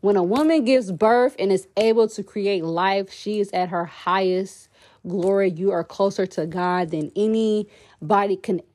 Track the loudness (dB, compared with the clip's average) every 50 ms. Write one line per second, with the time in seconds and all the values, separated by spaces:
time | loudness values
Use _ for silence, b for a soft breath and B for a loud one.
0 | 2 2 2 4 2 2 2 2 4 4 4 4 4 4 2 2 2 0 -2 0
1 | 2 4 4 4 4 2 0 0 0 0 0 0 -2 -4 _ 0 2 4 4 4
2 | 2 2 0 -8 -12 -10 -6 -4 -2 -2 -2 -2 -2 -4 -2 0 0 0 0 0
3 | -2 -6 -10 -12 -8 -6 -2 -2 -4 -2 -2 -4 -4 -2 -2 -4 -6 -6 -10 -8
4 | -4 -2 0 0 2 0 0 0 -4 -6 -10 -20 -20 _ b b b b b b
5 | b -8 -4 -2 0 0 2 2 2 0 0 0 -2 -2 -2 -2 -4 -6 -4 -2
6 | -2 -2 0 -2 -6 -4 -4 -6 -6 -6 -4 -4 -2 0 0 -2 -2 -4 -4 -6
7 | -6 -6 -4 -2 -2 0 0 0 0 0 0 -2 -4 -6 _ -20 -20 _ _ _
8 | -2 0 2 2 2 0 -2 -4 -2 -4 -4 -4 -4 _ _